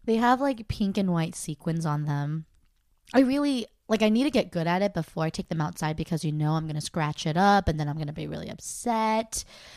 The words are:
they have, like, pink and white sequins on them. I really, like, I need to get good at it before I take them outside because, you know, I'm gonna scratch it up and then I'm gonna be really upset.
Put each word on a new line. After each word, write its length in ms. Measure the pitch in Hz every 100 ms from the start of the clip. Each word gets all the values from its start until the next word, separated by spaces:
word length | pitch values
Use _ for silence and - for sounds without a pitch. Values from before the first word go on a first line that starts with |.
they 140 | - 226
have, 220 | 240 254
like, 260 | 277 233 226
pink 300 | - 196 196
and 140 | 196
white 220 | 170 165 -
sequins 500 | - 151 - 165 165
on 200 | 147 151
them. 400 | 143 143 160 160 _ _ _ _ _ _
I 80 | 247
really, 440 | 262 277 285 254 220 _ -
like, 160 | 220
I 60 | 214
need 160 | 220 285
to 40 |
get 220 | 233 190
good 160 | 175 165
at 140 | 180
it 100 | 202
before 300 | 180 156 -
I 60 | 160
take 160 | - -
them 120 | 160
outside 340 | 151 - 156 156
because, 280 | 160 160 156
you 80 |
know, 180 | 151 151
I'm 160 | 160 160
gonna 140 | 151
scratch 440 | - 175 151 151 165
it 120 | 160
up 300 | 202 202 190
and 100 | 151
then 80 | 147
I'm 100 | 156
gonna 140 | 151
be 140 | 156 151
really 220 | 151 190
upset. 960 | - - - 240 226 220 220 226 - - - -